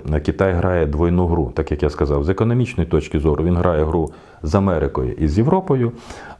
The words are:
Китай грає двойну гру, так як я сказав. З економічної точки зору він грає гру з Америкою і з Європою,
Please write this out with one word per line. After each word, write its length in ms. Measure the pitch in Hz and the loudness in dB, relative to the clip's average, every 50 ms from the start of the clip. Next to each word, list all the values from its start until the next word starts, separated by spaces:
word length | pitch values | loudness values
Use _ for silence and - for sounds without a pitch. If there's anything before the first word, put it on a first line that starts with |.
| - 69 78 76 76 | -2 -2 -2 -2 0
Китай 280 | - 82 - 98 95 90 | -2 0 0 2 0 2
грає 320 | 82 92 92 90 85 80 | 0 0 0 2 2 0
двойну 420 | 76 73 76 85 85 87 90 90 87 | 0 0 0 0 2 2 2 2 2
гру, 240 | 87 85 73 62 - | 2 0 0 -2 -2
так 160 | - 78 - | -4 -4 -4
як 120 | - - - | -2 -2 -2
я 60 | 73 | -2
сказав. 340 | - - 80 71 73 71 71 | 0 0 -2 0 0 0 0
З 60 | 82 | 0
економічної 600 | 92 - 110 117 120 123 120 - - - 85 82 | 0 0 0 0 2 0 0 -2 -2 -2 -2 0
точки 300 | 82 78 78 - - 78 | 0 0 0 0 -2 0
зору 240 | 71 78 73 73 78 | 2 2 2 2 2
він 140 | 87 87 87 | 0 2 2
грає 280 | 87 90 82 76 78 | 2 2 2 2 2
гру 260 | 78 - 87 78 73 - - - - - - - | 0 0 0 -2 -2 -6 -12 -20 -20 -16 -10 -4
з 120 | 76 78 | 0 2
Америкою 580 | 101 95 98 87 78 71 67 - 78 65 60 - | 2 2 2 2 0 0 -2 -2 -2 -4 -4 -2
і 140 | - 78 76 | -2 0 0
з 100 | 73 101 | 2 2
Європою, 540 | 117 151 190 190 185 - 143 127 120 117 120 - - - - - - - - - | 2 4 2 0 2 0 0 0 0 -2 -4 -6 -14 -18 -18 -18 -18 -18 -20 -8